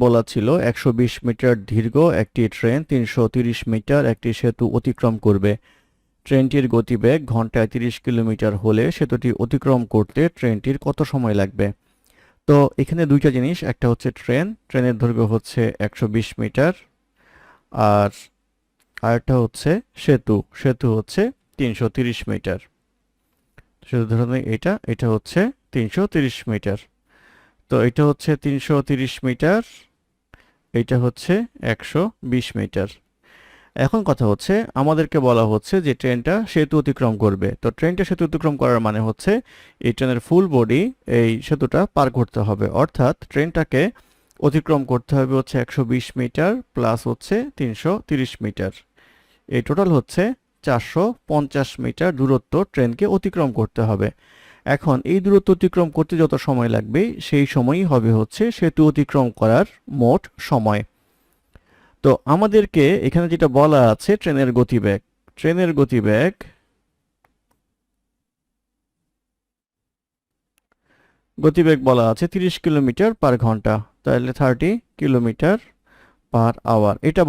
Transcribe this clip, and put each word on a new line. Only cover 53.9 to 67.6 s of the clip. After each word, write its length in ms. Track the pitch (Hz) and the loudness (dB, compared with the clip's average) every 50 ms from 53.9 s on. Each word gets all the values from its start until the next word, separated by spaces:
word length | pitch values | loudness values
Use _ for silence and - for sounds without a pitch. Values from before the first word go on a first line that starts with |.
| 104 98 101 110 - _ _ _ _ _ - - - _ _ | 0 0 -2 -4 -4 _ _ _ _ _ -20 -20 -20 _ _
এখন 320 | - 143 - - 160 131 127 - - | -4 -4 0 0 0 0 0 0 0
এই 80 | 175 196 180 | -2 0 2
দূরত্ব 240 | 202 202 196 - - 190 | 2 2 2 4 2 2
অতিক্রম 300 | 175 - 180 - 185 175 160 - | 2 2 0 2 0 0 0 0
করতে 160 | 160 160 - 180 160 | -2 -2 -2 0 0
যত 120 | 160 151 - 135 - | 2 2 0 -2 -2
সময় 220 | - 135 123 117 117 113 | -2 0 0 0 0 0
লাগবে, 260 | 110 107 107 113 156 208 233 - - - | -2 -2 -2 -2 -2 -2 -2 -4 -8 -6
সেই 180 | - - 143 143 - - | -2 0 2 2 2 0
সময়ই 300 | 139 120 123 151 180 196 170 | 0 0 2 0 0 0 2
হবে 200 | 139 123 110 113 113 113 | 2 2 4 4 2 2
হচ্ছে 240 | 107 - - - 214 240 - | 0 -2 -2 -2 -2 -2 0
সেতু 240 | - 180 160 - - 156 151 | 0 -2 0 2 4 4 4
অতিক্রম 380 | 143 147 139 - - 143 131 120 - - | 4 2 0 0 0 0 0 0 0 0
করার 260 | 110 110 113 143 208 - - _ _ - 139 139 | 2 4 4 4 2 0 -4 _ _ -8 -2 2
মোট 200 | 120 117 - - - - _ - - - | 2 4 4 2 0 -6 _ -16 -4 -2
সময়। 320 | 147 123 110 107 104 104 107 - _ _ _ _ _ _ _ _ _ _ _ _ - - _ _ _ _ _ _ _ _ - | 0 0 2 0 0 -2 -4 -8 _ _ _ _ _ _ _ _ _ _ _ _ -20 -20 _ _ _ _ _ _ _ _ 2
তো 80 | 139 131 - - 123 147 | 2 2 2 2 0 2
আমাদেরকে 520 | 185 214 214 202 220 208 - - 165 139 143 190 - - | 2 2 2 4 2 2 2 2 2 4 4 2 0 0
এখানে 200 | 135 - 170 175 165 170 | 0 0 0 0 0 0
যেটা 140 | 165 170 143 123 139 | 0 0 2 4 4
বলা 220 | 147 156 151 139 123 113 110 | 4 6 6 6 6 4 4
আছে 180 | - - - 202 214 | 2 0 0 -2 0
ট্রেনের 280 | - 175 147 135 135 127 120 123 | 0 -2 0 0 0 2 2 2
গতিবেগ, 400 | 123 - 127 113 101 101 98 98 - _ _ _ _ _ _ | 2 2 0 0 0 0 -2 -2 -6 _ _ _ _ _ _
ট্রেনের 340 | - - 156 170 180 185 170 156 139 | -4 -2 0 0 2 0 0 2 2
গতিবেগ, 520 | 139 - 131 120 104 107 107 107 147 185 - - - - - _ _ _ _ _ _ _ _ _ _ _ _ _ _ _ _ _ _ _ _ _ | 0 2 2 0 2 2 2 2 2 0 -2 -6 -14 -20 -20 _ _ _ _ _ _ _ _ _ _ _ _ _ _ _ _ _ _ _ _ _